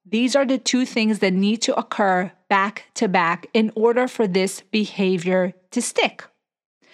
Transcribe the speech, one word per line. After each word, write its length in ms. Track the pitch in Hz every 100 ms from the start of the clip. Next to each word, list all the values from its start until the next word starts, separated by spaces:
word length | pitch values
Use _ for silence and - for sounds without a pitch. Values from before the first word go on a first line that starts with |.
| 180
These 300 | 220 247 277
are 100 | 262
the 120 | 262
two 280 | - 247 254
things 340 | 240 220 208
that 140 | 196
need 280 | 185 202 226
to 140 | - 262
occur 540 | 226 - 202 180 185 - _
back 380 | 196 196 214 - -
to 120 | 220
back 380 | 180 170 175 -
in 180 | 220 220 220
order 320 | 226 240 254
for 180 | - 214
this 360 | 185 190 - -
behavior 800 | 214 202 - 190 185 175 185 185 - _
to 140 | 247
stick. 400 | - - 403 - - _ _ _ _ _ _